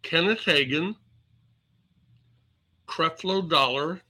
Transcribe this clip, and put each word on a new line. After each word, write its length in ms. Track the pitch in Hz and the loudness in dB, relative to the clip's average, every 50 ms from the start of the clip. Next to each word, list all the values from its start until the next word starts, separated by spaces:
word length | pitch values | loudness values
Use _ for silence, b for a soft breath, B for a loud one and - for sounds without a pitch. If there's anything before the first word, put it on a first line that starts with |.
Kenneth 400 | - - - 165 170 196 226 220 | -10 -2 0 0 2 2 0 0
Hagin, 560 | - - 160 143 139 127 135 151 170 196 220 _ _ _ _ _ _ _ _ _ _ _ _ _ _ _ _ _ _ _ _ _ _ _ _ _ _ _ _ _ _ _ _ _ _ _ _ _ _ | 0 2 2 2 2 2 0 -2 -2 -4 -6 _ _ _ _ _ _ _ _ _ _ _ _ _ _ _ _ _ _ _ _ _ _ _ _ _ _ _ _ _ _ _ _ _ _ _ _ _ _
Creflo 640 | - - - 160 160 160 - - 185 190 196 190 165 | -14 -2 0 0 0 0 -2 -4 -2 -2 -2 0 2
Dollar. 520 | 160 143 135 123 127 139 147 160 185 185 _ _ | 4 4 4 4 2 -2 -2 -4 -6 -8 _ _